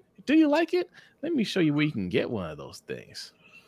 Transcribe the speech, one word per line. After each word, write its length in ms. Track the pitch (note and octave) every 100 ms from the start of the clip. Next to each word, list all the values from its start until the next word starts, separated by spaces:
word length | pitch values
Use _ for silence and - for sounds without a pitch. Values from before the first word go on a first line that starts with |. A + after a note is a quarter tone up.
| _ - -
Do 80 |
you 140 | D#4 D4+
like 260 | D4 E4
it? 160 | F4+ F4+ - - _
Let 100 | -
me 80 | D#4
show 180 | G3+ F#3+
you 120 | D#3+
where 120 | D3 D3+
you 60 |
can 180 | B2 F2+
get 200 | G#2+ -
one 200 | A2 F2
of 80 | D3+
those 220 | - - -
things." 460 | B1 - - - _ _ -